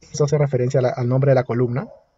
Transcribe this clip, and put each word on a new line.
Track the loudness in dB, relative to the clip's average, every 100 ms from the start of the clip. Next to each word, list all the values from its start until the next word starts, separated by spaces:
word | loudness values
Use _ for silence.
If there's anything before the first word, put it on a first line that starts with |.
eso | -12 -2 0
hace | 0
referencia | 0 0 0 0
a |
la, | 0
al | -2 -2
nombre | 0 2
de | 2
la | 2
columna | -2 -2 -2 -8 -14 _